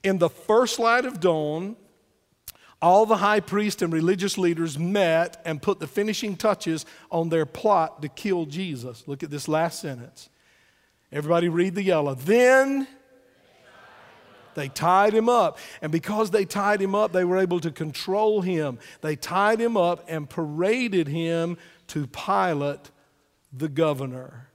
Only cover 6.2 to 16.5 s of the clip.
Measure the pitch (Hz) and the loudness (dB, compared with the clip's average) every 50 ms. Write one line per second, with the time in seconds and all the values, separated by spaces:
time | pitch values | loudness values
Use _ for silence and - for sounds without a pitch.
6.2 | - 208 196 - - 220 202 - - 170 160 156 - - - - - _ - 170 | -6 -6 -6 -2 0 0 0 0 -2 -4 -4 -4 -6 -14 -20 -20 -16 _ -4 -4
7.2 | 165 170 165 165 156 139 - - - 214 202 175 160 160 - - 143 143 _ - | -2 0 0 0 0 -2 -6 -4 0 2 2 4 2 0 -4 -10 -12 -12 _ -8
8.2 | - 202 185 175 165 147 143 170 190 180 151 123 117 127 117 - - - 143 135 | -4 -2 -2 -2 -2 -6 -6 -8 -8 -8 -8 -10 -10 -12 -14 -16 -12 -12 -10 -10
9.2 | - 147 143 147 - - 156 156 165 165 - - - 156 135 120 117 - _ - | -10 -10 -10 -10 -4 -2 0 0 0 -2 -4 -8 -10 -10 -12 -12 -14 -20 _ -20
10.2 | - _ _ _ _ _ _ _ _ _ _ _ _ _ _ _ _ _ - 147 | -20 _ _ _ _ _ _ _ _ _ _ _ _ _ _ _ _ _ -8 -6
11.2 | 147 151 170 170 175 170 160 170 180 190 175 196 196 190 175 160 147 143 135 127 | 0 2 2 2 2 2 0 0 0 0 0 -2 0 2 2 2 0 -2 -4 -6
12.2 | 131 160 214 240 247 247 262 262 269 269 277 277 269 - - - _ _ _ _ | 0 2 4 6 6 8 6 6 4 4 0 -2 -4 -6 -10 -20 _ _ _ _
13.2 | _ _ _ _ _ _ _ _ _ - - - - - - - - - - - | _ _ _ _ _ _ _ _ _ -20 -20 -20 -20 -20 -20 -20 -20 -20 -20 -20
14.2 | _ - - - - - _ - 143 135 - - 156 170 180 190 202 214 208 226 | _ -20 -20 -20 -20 -16 _ -10 -10 -8 -6 -2 0 4 4 6 4 4 4 2
15.2 | 226 233 247 240 196 160 - - - - - - - 151 151 165 - - 208 214 | 2 4 4 4 4 2 0 -6 -18 -20 -16 -10 -6 -4 -2 -2 -2 -2 -2 -2
16.2 | 220 202 175 214 196 - | -2 0 0 -2 -2 0